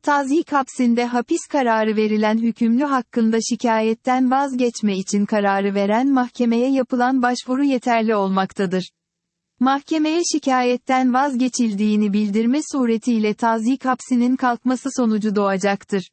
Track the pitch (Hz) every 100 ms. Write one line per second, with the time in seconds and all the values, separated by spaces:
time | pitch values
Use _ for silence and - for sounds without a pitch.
0 | - 285 269 311 - 294 269 - 247 233
1 | 240 240 240 339 - 285 240 220 220 214
2 | 214 214 214 226 233 214 226 233 294 262
3 | - 240 226 226 - 233 240 220 220 226
4 | - 254 254 269 277 247 247 - 208 190
5 | 190 202 208 214 202 196 202 196 202 214
6 | 277 262 247 - 240 233 254 269 247 247
7 | 247 269 247 247 - 254 285 254 254 233
8 | 220 214 190 190 190 - 190 185 180 _
9 | _ _ _ _ _ _ 254 277 - 320
10 | 302 330 349 302 269 254 247 247 - 262
11 | 262 254 285 247 254 - 233 196 214 208
12 | 214 202 208 208 233 285 302 285 240 226
13 | 247 226 214 208 233 226 226 269 262 254
14 | - 254 240 262 254 233 247 254 269 262
15 | 233 214 214 202 196 190 202 202 - 196
16 | 180